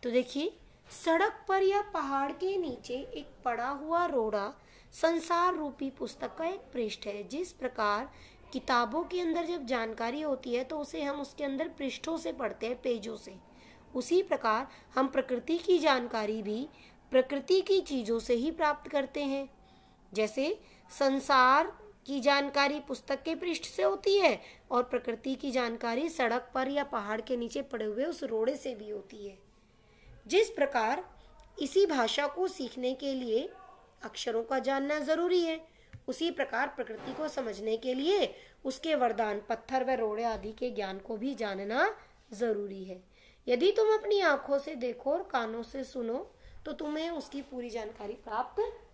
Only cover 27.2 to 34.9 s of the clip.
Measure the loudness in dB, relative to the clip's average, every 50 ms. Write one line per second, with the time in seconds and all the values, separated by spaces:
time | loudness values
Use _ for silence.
27.2 | -2 -2 -2 -2 -2 -4 -4 -4 -6 -4 -6 -4 -4 -4 -2 -2 -2 -2 -2 -4
28.2 | -4 -2 0 2 2 2 0 -2 -4 -8 -8 -8 -10 -10 -10 -10 -10 -12 -16 -14
29.2 | -12 -14 -14 -16 -20 -20 -20 -20 _ _ _ _ _ _ -20 -20 -20 -20 -20 -20
30.2 | -8 2 4 4 4 4 2 0 0 2 2 2 2 2 0 0 -4 -10 -16 -20
31.2 | -20 -20 -20 -20 -20 -20 -8 -6 -6 0 4 4 6 6 6 2 2 2 2 2
32.2 | 0 0 0 0 0 -2 0 -4 -8 -8 -6 -4 -2 -2 -2 -2 -4 -4 -2 -2
33.2 | -2 0 0 0 0 0 -8 -14 -18 -20 -20 -20 -20 -20 _ _ -12 -12 -10 -6
34.2 | -4 -2 -2 -2 -2 0 -2 0 2 2 0 0 0 0